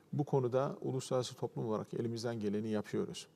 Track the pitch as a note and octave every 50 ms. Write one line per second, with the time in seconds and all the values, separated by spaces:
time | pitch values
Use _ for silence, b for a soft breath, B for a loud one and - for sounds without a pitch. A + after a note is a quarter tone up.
0 | B - - C#3 C#3+ - - C3+ B2 A#2+ A#2+ C3 C#3 D#3 - - - - B2+ C3
1 | - - C3 B2+ A#2+ - - - C3 - - - A#2+ A2+ G#2+ G#2 G#2 - - -
2 | A#2 A#2 A#2 A2+ A2+ A#2+ A#2 A2+ G#2 G2+ G2+ G#2+ A2 A2 G#2+ G#2 G2+ - - G#2
3 | F#2+ - - - - - -